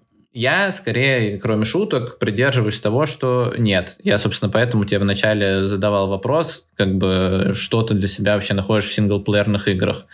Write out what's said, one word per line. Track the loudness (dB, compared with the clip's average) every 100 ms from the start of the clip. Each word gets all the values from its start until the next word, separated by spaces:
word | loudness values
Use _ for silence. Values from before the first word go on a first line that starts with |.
| _ _ _
Я, | -4 0 0 0
скорее, | -2 -4 0 2 2 0 -2
кроме | -2 0 0
шуток, | 0 0 -2 -4 -4
придерживаюсь | -4 0 0 2 0 0
того, | 0 0 0
что | -2 -2 0 0 0
нет. | 2 2 0 -4
Я, | 0 2
собственно, | 0 -2 0
поэтому | 0 2 0 0
тебе | 0
вначале | 0 0 0 0 0 0 0
задавал | -2 0 0 0
вопрос, | -2 -2 -2 -2 -6 _ -2
как | 0 2
бы, | 2 2 2 2 0 -2
что | 0 0
ты | 2 0
для | 0
себя | 0 0 0
вообще | 0
находишь | -2 0 0 0
в |
синглплеерных | 0 2 0 0 0 2 0 0
играх. | 0 0 -4 -10